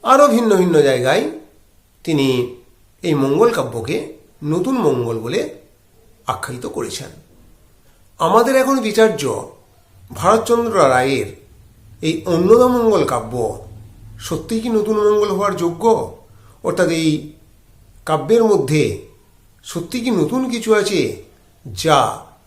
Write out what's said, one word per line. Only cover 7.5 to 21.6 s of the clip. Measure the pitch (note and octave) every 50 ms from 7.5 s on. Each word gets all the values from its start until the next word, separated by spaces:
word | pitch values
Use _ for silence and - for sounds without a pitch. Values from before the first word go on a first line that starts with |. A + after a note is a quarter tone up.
| - _ _ _ _ _ _ _ _ _ _ _ _ _
আমাদের | D#3+ E3 F#3 A3 A#3 B3 C4+
এখন | C4 C4 C4 C4+ C4
বিচার্য | A3+ A3 G3+ A3 A3 A3 - C#3+ D3 B2+ A2 G#2 A#2+ - - _ _ _ _ _ _ _ _ - - - -
ভারতচন্দ্র | - - F3 G#3+ A3+ A3 - A#3 A#3 A#3 A#3 G#3+ G3
রায়ের | D#3+ C3+ B2+ B2+ B2+ C3+ C#3 B2 G#2 G2+ - - - _ - - - - _ _ _ - - - -
এই | D#3+ D#3+ E3 -
অন্নদা | F#3 F3 E3 F3+ F#3 A3 A#3+ B3+
মঙ্গল | B3 B3 B3 A#3 A3+ G#3+ F3+ D3
কাব্য | - B2+ A#2+ A2+ A2+ A#2 B2+ A2+ G#2 F#2 - - - - - - - - - - - - -
সত্যিই | - - E3+ D#3+ - - A3+ A3+
কি | A3 B3
নতুন | A3+ G#3+ G#3 G#3 A3
মঙ্গল | G#3 G#3 G#3 G#3+ G#3 G#3 G3+
হওয়ার | F#3+ F3+ G3+ G3+ F#3
যোগ্য? | F3 E3+ E3+ E3 E3 G#3+ A3+ G#3+ E3 A#2+ - - - - - - - - - - _ _
অর্থাৎ | - F3 - F3+ E3
এই | E3+ E3 D#3+ D#3+ D3+ D3+ D3 - - - _ _ _ _ _ _ _ _ - _ _ - _
কাব্যের | - D#3 D#3 C#3 C#3 A3 A#3 A3+
মধ্যে | A3 G#3 F3 C3+ B2+ D3+ D#3 C3+ G#2+ G2+ - - - _ _ _ _ _ _ _ _ _ _ _
সত্যি | - - E3+ E3+ - - B3
কি | A3+ B3+
নতুন | A#3 F#3 F3+ - - C4 C4 B3
কিছু | A3+ A#3 A3+ A3 A3
আছে | G#3+ G3 - G#3 E3+ C3+ G#2+ - - - _ _ _ _ _ _ _